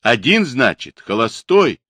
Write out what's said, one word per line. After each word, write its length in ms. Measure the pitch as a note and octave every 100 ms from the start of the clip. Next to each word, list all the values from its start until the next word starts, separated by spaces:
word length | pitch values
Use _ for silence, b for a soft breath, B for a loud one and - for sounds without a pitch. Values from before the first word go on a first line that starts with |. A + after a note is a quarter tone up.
Один, 420 | A2 A#2 F#2+ A3
значит, 560 | F#3 B2 A#2+ - - _
холостой? 800 | - G#2 A2+ - - G3 E3+ E2+